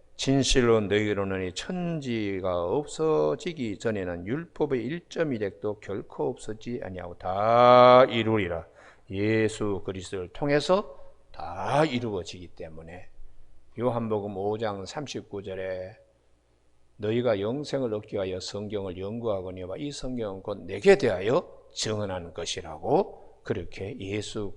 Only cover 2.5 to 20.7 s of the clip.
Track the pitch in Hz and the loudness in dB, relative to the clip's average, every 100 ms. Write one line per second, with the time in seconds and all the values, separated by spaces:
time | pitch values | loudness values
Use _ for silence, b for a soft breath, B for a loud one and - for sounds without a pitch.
2.5 | 87 87 123 147 - 156 151 151 151 180 | 0 0 0 -2 -2 0 2 2 0 -6
3.5 | 160 117 95 117 104 90 87 90 143 170 | -6 -6 -4 -2 -2 -4 -6 -4 -6 -6
4.5 | - 147 131 113 170 - - 160 117 101 | -4 -2 0 -4 -8 -8 -4 -2 0 -4
5.5 | - 107 104 - 98 - - 147 120 - | -4 -6 -6 -8 -10 -8 -4 -4 -4 -8
6.5 | 107 - 120 95 90 90 87 92 95 107 | -10 -8 -8 -8 -10 -12 -10 -4 0 4
7.5 | 120 123 123 123 127 131 117 110 113 87 | 8 10 12 12 12 10 4 2 2 2
8.5 | 85 - B B B - 98 107 110 110 | -4 -8 B B B -8 -2 2 4 2
9.5 | - 107 95 95 95 87 95 90 - 143 | 0 -2 -2 -4 -8 -8 -8 -8 -4 0
10.5 | 143 143 190 233 - - - - - 82 | 0 2 0 0 -12 -18 -18 -20 -12 -10
11.5 | 90 95 139 156 123 117 98 85 90 87 | -8 -2 2 2 0 -4 -6 -8 -12 -14
12.5 | - 82 80 82 87 - - - - - | -14 -14 -14 -14 -14 -14 -14 -14 -12 -16
13.5 | - - - 120 117 113 107 104 95 101 | -18 -16 -4 -2 -2 -2 -2 -2 -4 -4
14.5 | 107 110 101 95 - 139 120 - 101 98 | -2 -4 -6 -8 -10 -8 -10 -10 -10 -8
15.5 | 95 95 92 92 117 _ _ _ _ _ | -8 -6 -8 -10 -16 _ _ _ _ _
16.5 | _ _ _ _ - 104 120 123 104 101 | _ _ _ _ -8 -2 0 2 2 0
17.5 | 135 143 139 127 104 101 110 95 92 - | -2 -4 -4 -2 -4 -6 -6 -4 -4 -6
18.5 | 101 104 104 98 87 98 117 117 98 92 | -8 -6 -6 -6 -8 -8 -6 -4 -4 -6
19.5 | 92 90 95 147 139 127 123 107 95 95 | -10 -10 -8 -8 -8 -8 -6 -6 -8 -8
20.5 | 98 85 | -10 -8